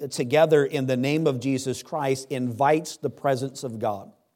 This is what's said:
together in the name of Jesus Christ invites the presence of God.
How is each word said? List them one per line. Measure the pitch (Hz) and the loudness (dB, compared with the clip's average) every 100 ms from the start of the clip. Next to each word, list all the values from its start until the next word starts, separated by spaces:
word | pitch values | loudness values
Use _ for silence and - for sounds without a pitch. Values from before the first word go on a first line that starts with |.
| 143 | -6
together | - 123 151 160 151 135 | -6 0 4 6 6 4
in | 147 131 | 0 0
the | 123 | 0
name | 139 156 160 | 0 2 0
of | 127 | 0
Jesus | 139 131 131 120 | -2 -2 -2 -6
Christ | - 160 135 135 - | -6 -4 -2 -2 -4
invites | 131 123 113 139 160 170 - | -6 -4 2 4 2 0 -8
the | 135 | -8
presence | - 143 131 135 - | -2 0 0 -2 -8
of | 131 113 | -10 -6
God. | 113 101 - _ _ | -4 -4 -10 _ _